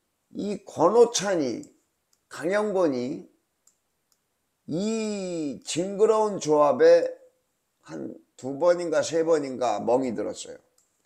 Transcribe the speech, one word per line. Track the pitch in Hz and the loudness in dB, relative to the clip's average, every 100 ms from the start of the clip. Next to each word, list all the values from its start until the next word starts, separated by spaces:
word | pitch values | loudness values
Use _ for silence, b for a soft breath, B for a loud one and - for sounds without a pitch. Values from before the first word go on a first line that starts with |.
| _ _ _ | _ _ _
이 | - 196 202 - | -10 -8 -8 -10
권오찬이, | 123 170 226 233 - 196 175 131 107 - _ _ _ _ _ _ | 0 2 6 4 4 -2 -2 -2 -6 -12 _ _ _ _ _ _
강영권이 | - 160 208 214 190 165 123 127 180 - _ _ _ _ _ _ _ _ _ _ _ _ _ - | -8 -2 -2 0 0 0 0 -4 -8 -12 _ _ _ _ _ _ _ _ _ _ _ _ _ -8
이 | 156 214 220 214 202 185 170 147 101 | -6 -4 -4 -6 -6 -6 -6 -6 -8
징그러운 | - 151 190 196 220 220 214 185 | -8 -6 -4 2 2 4 0 -2
조합에 | 147 151 147 127 165 170 139 - _ _ _ _ _ _ | 0 4 4 6 6 6 4 -8 _ _ _ _ _ _
한 | - 156 131 - _ _ | -18 -14 -14 -14 _ _
두 | 127 139 | -10 0
번인가 | 175 175 170 156 | 2 2 0 -2
세 | 135 165 | 0 -2
번인가 | 160 156 139 120 120 104 | 2 0 0 -2 -2 -2
멍이 | 107 127 127 104 | 0 0 0 -4
들었어요. | 98 - - - _ _ _ _ | -6 -8 -14 -18 _ _ _ _